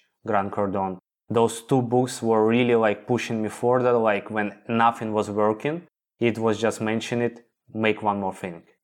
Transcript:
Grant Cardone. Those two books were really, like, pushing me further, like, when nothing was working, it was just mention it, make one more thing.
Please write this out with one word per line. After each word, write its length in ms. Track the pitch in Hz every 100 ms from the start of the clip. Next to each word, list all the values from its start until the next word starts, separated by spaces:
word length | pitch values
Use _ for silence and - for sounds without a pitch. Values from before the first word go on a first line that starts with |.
| _ _ -
Grant 260 | 104 98
Cardone. 460 | - 101 98 95 92 _ _ -
Those 320 | 113 117 -
two 200 | - 135
books 400 | 120 123 127 -
were 240 | 113 110 110
really, 300 | 120 120 117
like, 320 | 110 101 -
pushing 340 | 120 - 113
me 80 | 107
further, 440 | - 120 127 123
like, 360 | 120 113 101 98
when 280 | 107 104 - -
nothing 460 | 117 117 120 110
was 160 | 107 104
working, 540 | 104 107 107 143 170 - _ _ -
it 200 | 117 110
was 200 | 113 101
just 220 | 110 -
mention 400 | 110 113 - 120
it, 240 | 120 117 _ _ _
make 300 | 110 110 107
one 180 | 104 101
more 140 | 95
thing. 300 | 92 92 85 - _